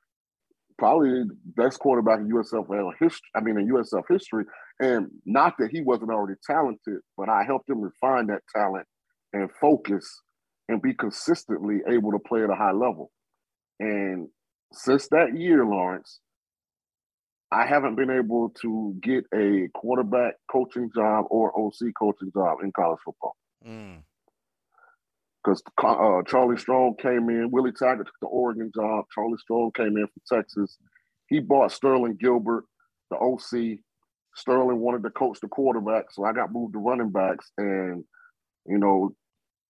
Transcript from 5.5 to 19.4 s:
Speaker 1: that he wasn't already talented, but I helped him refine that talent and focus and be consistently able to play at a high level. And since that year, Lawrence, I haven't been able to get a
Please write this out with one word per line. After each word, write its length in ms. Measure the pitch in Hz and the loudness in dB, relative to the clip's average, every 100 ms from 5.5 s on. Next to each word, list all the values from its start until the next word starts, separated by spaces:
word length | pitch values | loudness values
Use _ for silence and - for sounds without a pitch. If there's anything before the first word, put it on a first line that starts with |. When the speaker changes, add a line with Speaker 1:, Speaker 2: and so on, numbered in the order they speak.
| - | 2
Speaker 1:
that 120 | - | -4
he 120 | 160 | -2
wasn't 280 | 131 117 113 | 0 0 0
already 300 | 110 98 98 | -4 -4 -6
talented, 580 | - 151 143 104 - 95 - - | -4 -2 -2 -4 -10 -10 -10 -8
but 100 | 98 | 0
I 160 | 107 | 0
helped 240 | 104 135 - | 0 -2 -4
him 140 | 120 | -6
refine 440 | 98 - 131 131 110 | -6 -2 0 0 0
that 140 | 101 - 110 | -4 -4 -2
talent 300 | 101 95 - _ _ _ _ | -2 -2 -10 _ _ _ _
and 180 | 101 95 - | -6 -6 0
focus 640 | 147 147 - 101 - - _ _ _ _ - | 4 4 2 -4 -6 -20 _ _ _ _ -4
and 100 | 110 | -2
be 140 | 131 | -2
consistently 840 | - 110 - - 170 - 95 101 104 - | -2 -4 -4 -2 -2 -2 -4 -2 -2 2
able 260 | 120 104 | 2 2
to 60 | 104 | -2
play 240 | - 117 | 0 0
at 80 | 107 | 0
a 40 | |
high 180 | 98 104 | 2 2
level. 400 | 98 123 98 71 _ _ _ _ _ _ - | 2 0 -2 -10 _ _ _ _ _ _ -8
And 500 | 107 104 98 92 80 _ _ _ _ | -4 -2 -2 -6 -10 _ _ _ _
since 340 | - - 135 - | -6 0 0 4
that 280 | 156 160 156 | 2 2 0
year, 300 | 175 156 113 | 4 4 4
Lawrence, 540 | 101 90 92 - - _ _ _ _ _ _ _ _ _ _ _ _ - | 0 -2 -4 -12 -20 _ _ _ _ _ _ _ _ _ _ _ _ -4
I 140 | 107 123 | -2 2
haven't 280 | 143 135 | 2 2
been 160 | 110 131 | 0 0
able 400 | 131 113 117 113 - | 0 0 0 -2 -4
to 340 | 117 110 107 92 | -6 -4 -6 -6
get 260 | 110 131 - | -2 -2 -2
a 360 | 104 | 0